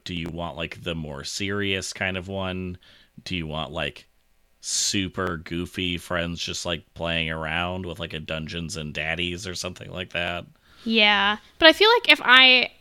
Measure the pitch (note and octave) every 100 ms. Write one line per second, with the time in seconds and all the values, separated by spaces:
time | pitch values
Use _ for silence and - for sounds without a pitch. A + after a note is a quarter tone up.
0 | - F2 E2 E2 E2+ C#2+ E2 A2 G2 E2
1 | D2+ C#2 C#2+ - G2 G2+ G2+ F#2+ F2+ -
2 | F#2+ F#2 F#2 G2 F#2 F#2 F2+ F2 _ -
3 | _ - - F2+ D#2 D2+ C#2 E2 D2 -
4 | - _ _ _ _ _ - - - G#2
5 | F#2 F2+ F#2 E2+ D#2 E2+ F2+ - F2+ F2
6 | - F2 E2+ E2+ - F2 F2 E2+ - -
7 | E2 E2 D#2+ D#2+ D#2 E2 F2 F#2 F2 D#2+
8 | E2+ E2 D#2 D#2+ D#2 F2 E2 D#2+ D2+ D2
9 | D2+ E2 F2 F2 G2 E2+ F2+ F2+ F#2 F2+
10 | F2+ - F2+ F2 - _ _ - A#3 A3+
11 | G#3 G#3 G3+ G#3+ - - D#4+ D#4+ G#4 A#4
12 | - D4+ - B3+ C4 B3+ - _